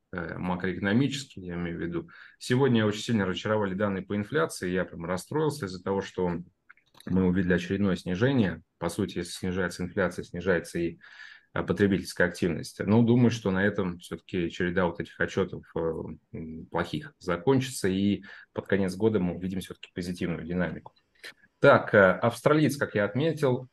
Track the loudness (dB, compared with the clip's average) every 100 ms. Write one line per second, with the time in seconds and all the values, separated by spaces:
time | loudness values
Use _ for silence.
0 | _ -10 -8 -6 -4 -4 -4 -2 0 2
1 | 2 -2 -10 -14 -10 -6 -6 -6 -6 -6
2 | -8 -16 -20 _ -2 2 4 4 2 0
3 | -2 0 0 -2 -2 0 0 -2 -2 -2
4 | -4 -4 -2 -2 -2 -4 -4 -2 -4 -6
5 | -6 -6 -4 -2 -2 -2 -8 -6 -4 -4
6 | -4 -2 -2 -2 -8 _ _ -20 _ _
7 | -2 2 2 2 2 0 0 0 0 0
8 | -2 0 2 4 0 -2 -12 _ -4 -2
9 | -4 -4 -8 -6 -4 -2 -4 -4 -6 0
10 | -2 -2 -10 -4 0 0 0 -4 -4 -6
11 | -16 -20 -20 -20 _ -6 -2 2 4 2
12 | -2 0 0 2 -2 -2 -6 -6 2 4
13 | 6 6 4 2 0 2 0 0 -4 -6
14 | -10 -14 -6 -4 -4 -2 -2 0 0 -2
15 | -10 -4 -2 0 -2 -4 -8 -4 -4 -4
16 | -8 -14 _ -12 -12 -12 -6 -4 -4 -6
17 | -10 -10 -4 -2 2 2 2 -2 0 2
18 | 2 2 -4 -20 -12 -10 -2 0 0 0
19 | 0 2 0 -2 -4 -6 -8 -14 -12 -8
20 | -8 -4 -4 -4 -4 -2 -2 -4 -14 -20
21 | _ _ -20 -20 _ _ 6 8 6 8
22 | 8 6 0 2 4 4 4 0 -2 0
23 | 0 0 0 2 0 0 -2